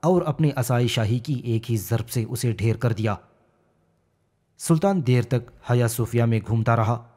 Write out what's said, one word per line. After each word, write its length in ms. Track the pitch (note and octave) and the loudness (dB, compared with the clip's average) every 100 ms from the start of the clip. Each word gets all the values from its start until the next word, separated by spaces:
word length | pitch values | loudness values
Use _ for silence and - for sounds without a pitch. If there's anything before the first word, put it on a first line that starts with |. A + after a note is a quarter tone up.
| D#3+ | 4
और 180 | F3+ | 2
अपने 280 | D#3+ C#3 D#3 | 2 2 0
असाए 360 | C#3 A#2+ A#2+ A#2+ | 2 0 2 2
शाही 320 | B2 G#2+ A#2+ | 0 0 -2
की 240 | A#2+ C3 A#2+ | -2 -6 -2
एक 200 | A2+ A2+ | -4 0
ही 120 | A2+ | -4
ज़रब 280 | F#2+ A#2 A2+ | 0 -4 -2
से 180 | B2 | -4
उसे 300 | A2 A#2+ B2 | -4 -4 -2
ढेर 240 | A2+ A2+ A2 | 0 0 0
कर 160 | A#2+ | -2
दिया। 260 | A2 A2 G2+ _ _ _ _ _ _ _ _ _ _ _ _ _ _ | 0 -2 -4 _ _ _ _ _ _ _ _ _ _ _ _ _ _
सुल्तान 440 | - D#3+ G3 F#3+ | 0 2 4 0
देर 220 | B2+ B2 | 2 2
तक 200 | A#2+ B2 - - | 2 -4 -6 -20
हाया 240 | - B2 A#2 | -2 0 0
सूफिया 380 | A#2 A2+ A#2+ A#2 | -2 -2 0 2
में 160 | A2+ | 0
घूमता 340 | - A2+ A2+ A2+ | 0 -2 2 2
रहा। 300 | G#2+ A2+ - | 2 -2 -6